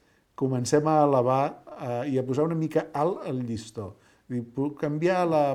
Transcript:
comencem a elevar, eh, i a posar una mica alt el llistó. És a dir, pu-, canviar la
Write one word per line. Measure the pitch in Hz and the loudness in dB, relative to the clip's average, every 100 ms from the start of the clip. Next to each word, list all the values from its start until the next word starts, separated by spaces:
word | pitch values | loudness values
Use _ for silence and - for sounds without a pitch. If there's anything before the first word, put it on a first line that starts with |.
| _ _ _ - | _ _ _ -4
comencem | 131 127 120 151 156 | -2 -2 2 2 4
a | 156 | 4
elevar, | 147 135 123 131 143 - - - | 6 4 4 2 0 -4 -18 -12
eh, | 135 120 147 | -6 -6 -2
i | 127 | -2
a | |
posar | 123 131 160 | 0 0 0
una | 165 | 0
mica | 156 156 151 143 | 0 -2 -2 -2
alt | 160 285 196 | -2 -2 -6
el | 127 | -6
llistó. | 120 110 - 113 95 - _ _ | -4 -6 -8 -12 -12 -14 _ _
És | - | -8
a | 123 | -8
dir, | 117 135 | -6 -4
pu-, | 143 147 | -6 -4
canviar | 151 151 170 185 175 | -4 0 0 2 2
la | 156 143 | 2 2